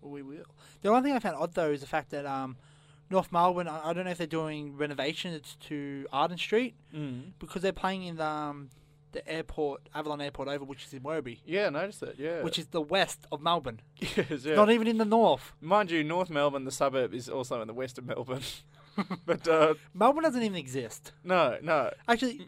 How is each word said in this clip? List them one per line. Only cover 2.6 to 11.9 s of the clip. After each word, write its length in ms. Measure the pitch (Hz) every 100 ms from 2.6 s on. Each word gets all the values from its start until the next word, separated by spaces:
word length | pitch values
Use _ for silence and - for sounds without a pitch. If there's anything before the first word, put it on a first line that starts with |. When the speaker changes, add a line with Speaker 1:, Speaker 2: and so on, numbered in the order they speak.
| - _ _ _ -
Speaker 1:
North 220 | 190 -
Melbourne, 360 | 175 180 180 170
I, 220 | 156 156
I 40 |
don't 100 | 175
know 60 | 185
if 60 | 175
they're 100 | 160
doing 480 | 160 156 151 147
renovations 800 | 139 147 135 139 165 180 156 - - -
to 380 | 147 143 139 139
Arden 260 | 135 170 175
Street 380 | - 214 254 - -
Speaker 2:
Mm. 380 | 156 143 123 175 -
Speaker 1:
because 220 | 165 -
they're 100 | 190
playing 320 | 185 190 190
in 140 | 180 160
the, 80 |
um, 440 | 156 151 151 143 135 - - _ _
the 140 | - -
airport, 600 | 160 156 - 147 139 -
Avalon 240 | 151 151 147
Airport 280 | 143 131 135
Oval, 180 | 143 135
which 180 | 135
is 80 | -
in 80 | 135
Werribee. 380 | 139 160 127 113
Speaker 2:
Yeah, 220 | - 190 196
I 20 |
noticed 320 | 143 196